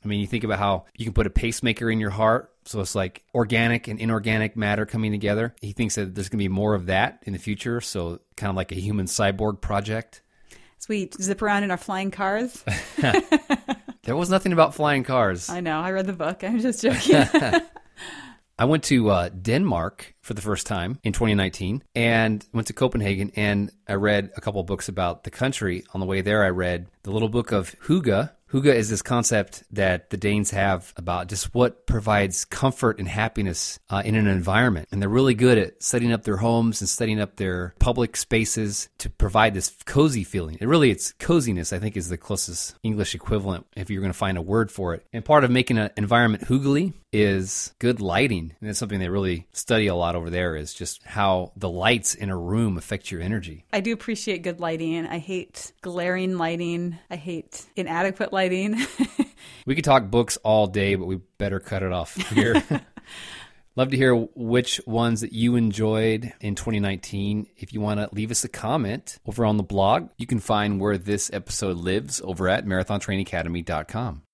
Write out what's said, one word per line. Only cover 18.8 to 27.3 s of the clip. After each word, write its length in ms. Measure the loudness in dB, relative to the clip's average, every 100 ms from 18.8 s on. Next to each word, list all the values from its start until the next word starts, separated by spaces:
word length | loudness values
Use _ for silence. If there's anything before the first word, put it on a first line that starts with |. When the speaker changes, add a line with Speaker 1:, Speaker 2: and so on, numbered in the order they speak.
| 4
Speaker 1:
to, 240 | 4 4
uh, 200 | 4 0
Denmark 840 | -4 -2 0 2 0 -2 -8 -20 _
for 120 | -12 -8
the 60 |
first 260 | -4 -4 -2
time 320 | -4 -4 -4
in 100 | -4
twenty 200 | 0 2
nineteen 500 | 2 0 -2 -4 -6 -6 -2
and 500 | 2 4 2 0 -2
went 140 | -4 -4
to 60 |
Copenhagen, 580 | 0 0 2 0 0 -2 0
and 360 | 0 2 0 -6 -4
I 60 |
read 380 | 0 4 2 0 -6
a 60 |
couple 200 | -6 -4
books 240 | -4 -4 -4
about 360 | -2 -2 -2
the 80 | -10
country. 520 | -4 -4 0 -2 -4 -6
On 60 | -6
the 60 | -2
way 160 | 0
there, 220 | 2 4
I 60 | 4
read 380 | 2 0 -2 -6 _
The 80 | -4
Little 180 | -2
Book 220 | 0